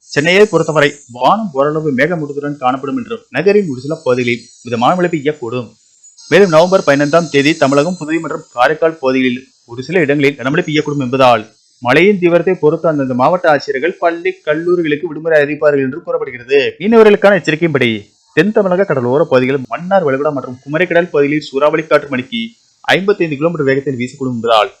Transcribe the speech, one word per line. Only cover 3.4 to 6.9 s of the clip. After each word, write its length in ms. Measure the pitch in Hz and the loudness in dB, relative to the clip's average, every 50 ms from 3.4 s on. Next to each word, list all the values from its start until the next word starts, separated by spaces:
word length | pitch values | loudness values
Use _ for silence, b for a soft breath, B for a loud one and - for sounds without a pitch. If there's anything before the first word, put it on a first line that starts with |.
| 165 196 202 208 202 170 131 | 0 2 2 2 0 0 -6
ஒரு 100 | 123 127 | -8 -6
சில 120 | 139 160 | -8 -8
பகுதிகளில் 500 | 156 - 127 123 127 127 120 120 117 - - - _ - | -6 -2 -2 -2 0 0 -2 -2 -4 -6 -18 -20 _ -10
மிதமான 300 | 120 117 113 120 135 175 | -8 -4 0 0 0 2
மழை 120 | 180 175 175 | 2 0 -2
பெய்யக்கூடும். 580 | 170 160 127 147 151 - - 113 120 127 117 107 _ _ _ _ _ _ _ - _ _ - - | -2 -2 -4 -4 -6 -4 -8 -8 -8 -8 -10 -10 _ _ _ _ _ _ _ -20 _ _ -6 2
மேலும், 220 | 139 175 202 190 156 | 4 4 4 6 6
நவம்பர் 320 | 156 170 185 185 190 - | 4 4 6 2 2 2
பதினைந்தாம் 440 | - | 2